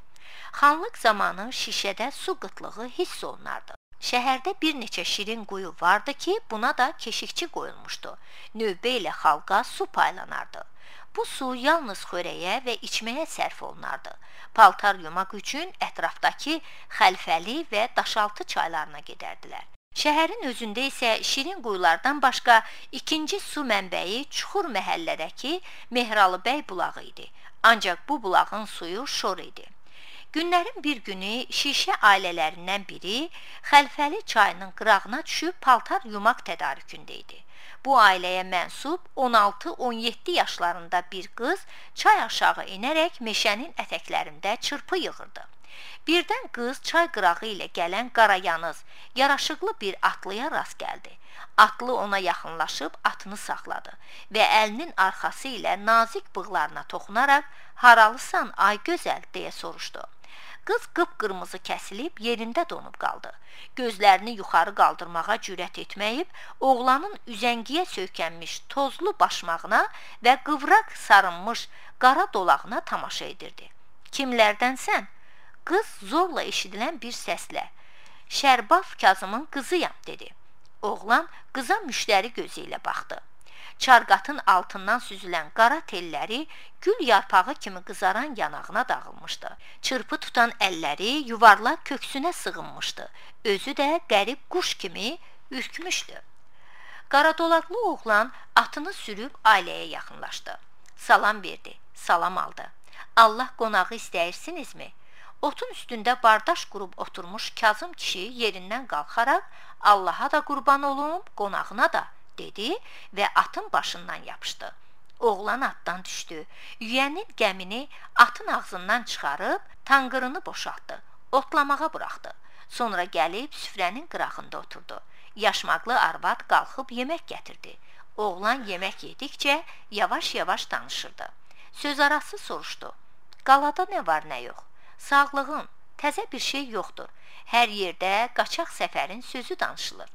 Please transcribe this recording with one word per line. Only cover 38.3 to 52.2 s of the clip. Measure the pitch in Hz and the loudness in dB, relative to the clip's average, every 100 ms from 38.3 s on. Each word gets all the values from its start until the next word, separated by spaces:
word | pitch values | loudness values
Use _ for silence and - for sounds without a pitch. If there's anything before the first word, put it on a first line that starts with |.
| 185 185 | -2 0
mənsub | 180 - - - 359 - - | -2 -2 -6 -4 -6 -6 -2
on | 254 | 4
altı, | 233 208 196 330 | 6 6 2 -6
on | 330 254 | -4 -4
yeddi | 226 233 226 - | -2 -4 -4 0
yaşlarında | 349 185 - 175 175 170 180 175 | 2 2 2 -2 -2 -2 -2 -2
bir | 190 165 | -8 -10
qız | - 247 392 - - - | -4 -2 -2 -4 -14 -12
çay | - 392 415 | 2 6 6
aşağı | 226 - 170 170 - 190 | 4 2 4 4 -2 -4
enərək | 247 320 339 - | 0 2 2 0
meşənin | 226 202 226 208 311 - | -4 0 2 2 -2 -8
ətəklərində | 220 165 - 160 160 151 190 240 | -6 -6 -2 -4 -4 -4 -2 -2
çırpı | - 285 - 381 | -4 -6 -4 -2
yığırdı. | 202 - - - - - - - - - - | -2 -6 -12 -14 -14 -14 -14 -12 -12 -8 0
Birdən | 349 349 453 - | 2 2 -2 -4
qız | - 240 269 | -4 -4 -4
çay | - 320 339 | 0 2 2
qırağı | 220 185 170 226 | 4 4 4 -2
ilə | 190 156 | -6 -6
gələn | - 170 190 247 | -4 -2 -2 0
qarayanız, | - 214 190 185 165 165 - - - - | 6 8 6 2 -2 -2 -6 -10 -14 -6
yaraşıqlı | - 277 277 - 311 392 427 | 2 4 4 0 -2 -4 -4
bir | 196 180 | -4 0
atlıya | 185 - 190 202 285 | 0 0 -6 -6 -4
rast | 220 - - | -4 -4 -6
gəldi. | - - - - - - - - | -8 -8 -10 -14 -14 -12 0 6
Atlı | - - 240 247 | 6 6 -2 -2
ona | 202 | 0
yaxınlaşıb | 196 | 0